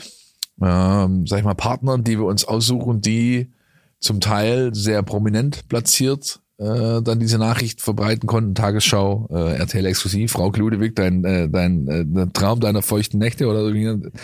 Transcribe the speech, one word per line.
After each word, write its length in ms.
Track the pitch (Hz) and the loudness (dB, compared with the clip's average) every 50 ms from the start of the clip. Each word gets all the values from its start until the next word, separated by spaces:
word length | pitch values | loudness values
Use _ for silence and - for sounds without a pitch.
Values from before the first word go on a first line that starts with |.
| - - - - - _ _ _ - - _ - 95 | -20 -20 -20 -20 -20 _ _ _ -16 -14 _ -2 0
ähm, 640 | 92 87 90 92 92 98 101 98 92 95 92 87 | 2 2 4 4 4 2 2 2 2 2 0 0
sag 120 | 76 104 101 | 0 0 0
ich 60 | 101 | 0
mal, 100 | 104 98 | 0 -2
Partnern, 500 | 87 - 110 123 131 127 135 131 127 113 | -2 -2 -2 -2 -2 -2 -2 0 0 0
die 120 | 117 113 | 0 0
wir 100 | 107 110 | 0 0
uns 180 | 92 101 101 - | 0 0 0 -2
aussuchen, 560 | - 110 113 113 117 123 123 123 123 117 107 | -2 -2 0 0 0 0 0 0 -2 -2 0
die 500 | 101 107 110 117 117 120 123 123 127 123 _ _ _ _ _ _ _ _ _ _ | 0 0 0 2 2 2 0 0 -2 -4 _ _ _ _ _ _ _ _ _ _
zum 220 | - - 110 101 | -4 -2 -2 0
Teil 520 | - 110 107 104 107 110 120 127 131 123 113 | 0 0 0 2 2 2 2 2 0 0 -2
sehr 280 | 104 101 110 107 104 95 | -2 0 0 0 0 0
prominent 640 | - - 104 107 107 104 110 123 143 143 - - - | 0 -2 0 0 2 2 2 0 0 -2 -6 -6 -4
platziert, 760 | - 117 117 - - - 135 131 139 135 - - - - _ _ _ - | -4 -2 0 0 0 2 2 0 -2 -2 -6 -10 -12 -12 _ _ _ -8
äh, 440 | 104 104 110 123 117 113 113 117 113 | -4 -2 -2 0 0 0 0 0 0
dann 160 | 117 113 113 | 0 0 0
diese 200 | 113 113 113 110 | 2 2 2 2
Nachricht 420 | 110 113 117 113 123 110 - - | 2 2 2 0 -2 -4 -4 -6
verbreiten 460 | - - 107 110 104 107 113 113 - | -4 -2 -2 0 0 0 0 0 0
konnten. 280 | 107 117 113 110 104 95 | 0 0 0 0 0 0
Tagesschau, 760 | - 110 101 101 107 - - - 104 98 98 101 107 113 - 80 | 0 0 0 2 2 2 2 2 2 2 0 0 -2 -4 -4 -2
äh, 240 | 87 85 82 82 | -2 0 0 0
R 100 | - 87 | -2 -2
T 120 | - - 104 | -2 -2 0
L 80 | 95 | 0
exklusiv, 460 | 95 90 - - 98 92 98 110 117 - | 0 0 -2 -2 -2 -2 0 0 0 0
Frau 180 | - 90 98 | 0 0 0
Ludewig, 440 | 98 107 107 110 110 98 107 113 113 | 0 2 0 2 2 0 0 -2 0
dein, 300 | - 98 92 90 92 90 | 0 2 2 2 2 2
äh, 240 | 92 95 90 85 78 | 2 2 2 0 0
dein, 400 | 76 92 90 87 90 85 71 67 | 0 2 2 2 2 0 0 0
äh, 160 | 76 82 85 | -2 -2 -2
der 240 | 76 82 95 92 90 | 0 0 0 0 0
Traum 300 | - - 98 98 117 120 | 0 0 0 0 2 2
deiner 220 | 113 107 104 107 95 | 2 0 0 0 0
feuchten 360 | - 110 104 104 - - 104 | 0 0 0 0 0 0 0
Nächte 280 | 107 117 117 - 147 | 0 0 0 0 0
oder 140 | 117 107 107 | 0 0 0
irgendwie. 500 | 107 107 107 107 107 110 113 104 - - - - | 0 0 0 0 0 0 -2 -4 -6 -8 -12 -10